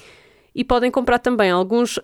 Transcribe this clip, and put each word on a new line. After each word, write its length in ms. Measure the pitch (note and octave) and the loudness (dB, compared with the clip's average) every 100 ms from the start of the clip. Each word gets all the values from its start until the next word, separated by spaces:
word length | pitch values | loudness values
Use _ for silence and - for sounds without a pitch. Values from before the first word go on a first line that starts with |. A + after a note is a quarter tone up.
| - - _ _ _ | -20 -20 _ _ _
E 120 | - | -8
podem 260 | B3 B3 B3 | -2 0 0
comprar 300 | B3+ B3+ A#3+ | 0 0 0
também 280 | - A#3+ G3 | 0 0 2
alguns 500 | F3+ F#3+ A#3 A#3+ - | 2 0 0 0 -2